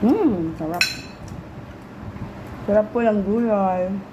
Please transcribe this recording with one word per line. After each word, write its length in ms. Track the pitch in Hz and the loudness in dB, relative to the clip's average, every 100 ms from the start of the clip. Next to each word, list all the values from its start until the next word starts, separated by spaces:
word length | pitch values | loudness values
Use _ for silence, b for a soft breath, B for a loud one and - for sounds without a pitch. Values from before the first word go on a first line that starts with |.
Hmm, 480 | 202 427 359 190 165 165 | 4 6 4 2 -2 -4
sarap. 240 | 160 170 - - - - - - - - - - - - - - - - - - - | -4 -2 -2 -4 -12 -14 -14 -14 -14 -14 -16 -16 -16 -14 -12 -10 -12 -12 -12 -10 2
Sarap 200 | 202 214 | 4 4
po 80 | 240 | 2
yung 240 | 233 214 | 4 4
gulay. 640 | 190 220 233 208 196 185 185 196 196 | 2 2 4 4 2 2 0 -2 -6